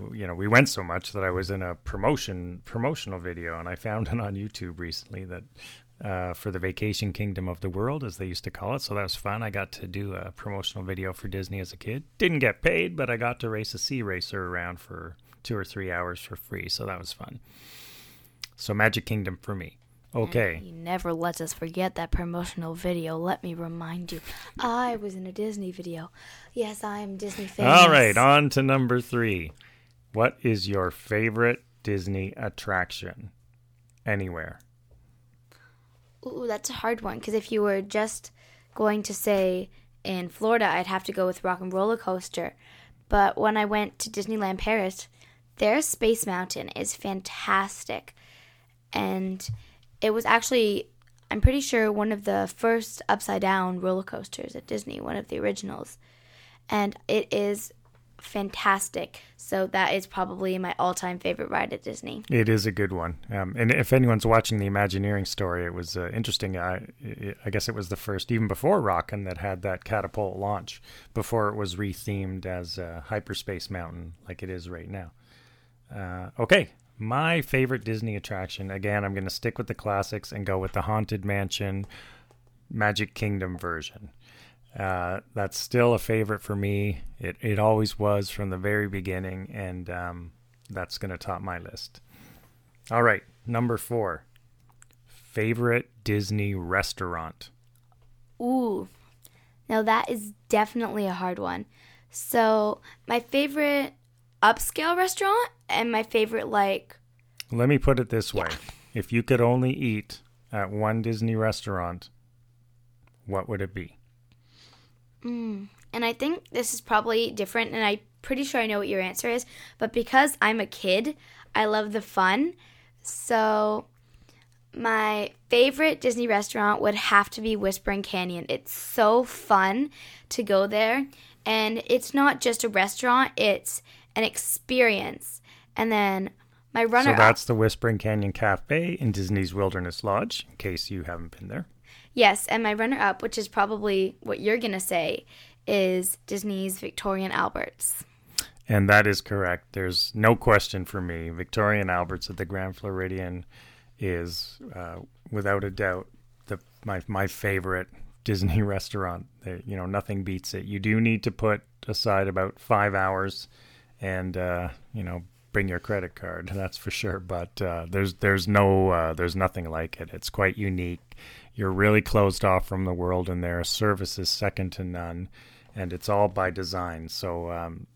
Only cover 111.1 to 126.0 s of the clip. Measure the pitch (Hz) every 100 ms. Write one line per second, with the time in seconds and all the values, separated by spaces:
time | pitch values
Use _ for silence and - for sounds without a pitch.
111.1 | 113 113 110 110 104 - 95 87 90 -
112.1 | - _ _ _ _ _ _ _ _ _
113.1 | _ - 95 92 101 95 95 82 - _
114.1 | _ _ _ _ _ - - _ _ _
115.1 | _ 240 240 226 202 202 - - 226 233
116.1 | 233 285 339 - - 233 - - 214 220
117.1 | 226 233 214 196 233 226 226 214 208 -
118.1 | _ - 262 277 269 220 208 202 196 185
119.1 | 180 240 240 - - - - 220 240 226
120.1 | 262 285 - 208 226 202 - 190 190 240
121.1 | 302 - - - 214 214 214 214 214 202
122.1 | - 185 202 320 - - - _ _ -
123.1 | - - 233 220 214 214 214 - _ _
124.1 | - - _ _ _ _ - 226 220 214
125.1 | 214 202 - _ 240 262 277 311 -